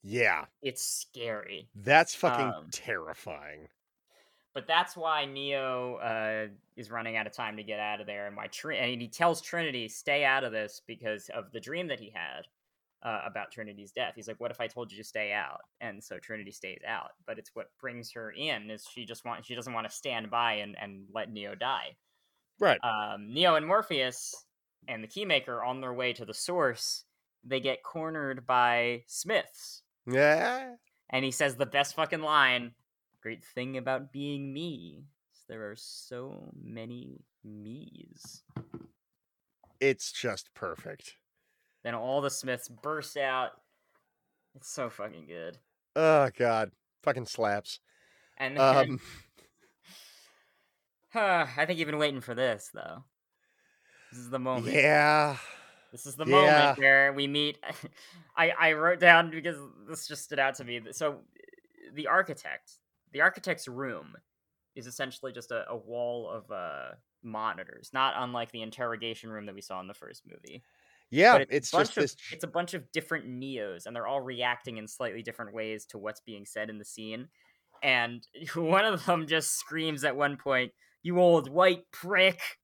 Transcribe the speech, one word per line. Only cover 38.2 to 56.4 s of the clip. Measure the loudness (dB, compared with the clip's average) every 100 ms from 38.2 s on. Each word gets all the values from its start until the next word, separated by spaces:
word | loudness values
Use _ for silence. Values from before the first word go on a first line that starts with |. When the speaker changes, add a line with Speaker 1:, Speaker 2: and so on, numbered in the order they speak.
| -20 -20 _ -14 -14 -16 -18 _ _ _ _ _ _ _ _ _
Speaker 1:
It's | 0 0 -6
just | -6 -6 -6 -12
perfect. | -12 -10 -10 -14 -16 -18 -20 _ _ _ _ _ _
Speaker 2:
Then | -8
all | -6 -2 0
the | 0
Smiths | -4 -4 -6 -8
burst | -10 -6 -6 -6 -4
out. | -2 0 -4 -8 _ _ _ _ _ _ _ _ _
It's | -20 -14
so | -8 -8
fucking | -8 -12 -12 -14
good. | -10 -10 -12 _ _ _ 4
Speaker 1:
Oh, | 6 6 4 2
God. | 2 2 0 _ _ _
Fucking | -2 -2 -4
slaps. | 0 0 0 -4 -14 _ _ _ _ _ _
Speaker 2:
And | -4 6
then, | 8 8 6
Speaker 1:
Um, | 0
Speaker 2:
<laughs> | -8 -20 -20 _ _ _ _ _ _ -20 -20 -20 -20 _ _ _ _ _ _ _ _
<sighs> |
I | 0 4 4 2 0 0
think | 0
you've | 0
been | 2
waiting | 0 0
for | -6
this, | 0 0 0 -6
though. | -12 -12 -14 -18 _ _ _ _ _ _ _ _ _ -20
This | -18
is | -8
the | -4
moment. | 0 0 2
Speaker 1:
Yeah. | 6 8 8 8 8 6 0 -10 -16 -20 -20 _
Speaker 2:
This | -16 -14
is | -6
the | 6
Speaker 1:
Yeah. |
Speaker 2:
moment | 8